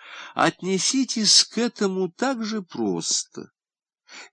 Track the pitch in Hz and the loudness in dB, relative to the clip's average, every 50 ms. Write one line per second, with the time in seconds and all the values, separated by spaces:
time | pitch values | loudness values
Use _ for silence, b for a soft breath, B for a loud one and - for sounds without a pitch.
0 | B B B B B B B - 143 165 - - 170 185 190 180 - - 269 269 | B B B B B B B 2 2 2 0 -2 -2 -2 0 0 0 0 0 0
1 | 254 - - 226 208 - - - - - - 220 240 226 - - 208 190 190 185 | 0 0 0 0 4 4 6 6 4 2 0 0 0 0 0 0 0 0 2 0
2 | 185 170 - - 240 277 262 226 226 208 220 214 175 - - 120 110 98 87 85 | -2 -2 -2 -2 -2 -2 -2 -2 -4 -6 -6 -6 -8 -6 -4 -2 -2 0 0 -2
3 | 80 - - - - _ - - - - _ _ _ _ _ _ _ _ _ _ | -2 -2 -2 -4 -4 _ -12 -16 -16 -16 _ _ _ _ _ _ _ _ _ _
4 | _ B B B B B | _ B B B B B